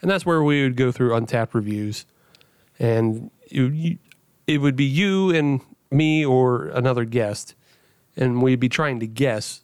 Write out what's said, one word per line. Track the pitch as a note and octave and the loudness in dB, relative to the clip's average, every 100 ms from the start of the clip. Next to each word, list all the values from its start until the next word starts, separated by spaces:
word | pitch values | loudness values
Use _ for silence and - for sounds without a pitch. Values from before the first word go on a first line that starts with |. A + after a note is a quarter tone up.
And | F3+ | -2
that's | F#3+ | -2
where | F3+ D#3+ | 0 2
we | D3 D3 | 2 2
would | C3+ B2 | 2 2
go | B2+ | 0
through | A#2+ B2 | 2 2
Untappd | A2+ A2+ A#2+ A2+ | 0 0 -2 -2
reviews. | A#2+ G#2 G#2 G#2 G#2+ - _ _ _ _ _ _ - | -2 -2 -4 -6 -8 -14 _ _ _ _ _ _ -4
And | A#2 A2+ A2+ A2+ - - - | 0 2 0 -2 -10 -20 -8
you, | C#3 B2+ | -2 -2
you, | D3+ E3 F3 _ _ _ _ - | 0 -4 -6 _ _ _ _ -4
it | D3 | 0
would | C#3+ C3 | 0 2
be | |
you | C#3 D3 G3 F#3+ F#3+ | 0 0 0 2 2
and | E3 D3 C3 - - _ | 2 0 -2 -6 -20 _
me | C#3 D#3 D#3 | 0 2 2
or | C#3+ B2+ B2+ B2 D2+ | 2 4 2 0 -4
another | B2+ B2+ A#2+ | -2 0 0
guest, | A2+ A#2 G#2 G#2 - - _ _ _ _ _ - | -2 -2 -2 -4 -12 -20 _ _ _ _ _ -4
and | B2+ A#2+ | 0 2
we'd | C3 B2+ | 2 2
be | B2 | 0
trying | - D3+ A#2+ | 0 -2 -4
to | A2+ | -6
guess | A2+ C#3 G#2+ - - | -2 -2 -2 -6 -14